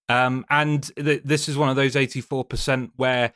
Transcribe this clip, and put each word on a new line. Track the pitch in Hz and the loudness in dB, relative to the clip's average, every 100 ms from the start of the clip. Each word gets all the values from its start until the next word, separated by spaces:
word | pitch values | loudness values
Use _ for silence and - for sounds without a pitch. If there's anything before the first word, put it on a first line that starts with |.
| - | 0
Um, | 123 127 127 - | 2 2 0 0
and | 147 151 147 - | 2 2 0 -2
th-, | - 147 143 | -4 -2 -2
this | 139 147 156 | 0 -2 0
is | 143 | 0
one | 143 | 0
of | |
those | 131 135 139 | 2 2 2
eighty-four | 127 135 - 135 | -2 -4 -6 -6
percent | 123 123 - 131 120 | -4 -4 -2 -2 -4
where | 127 131 123 120 | -2 0 2 0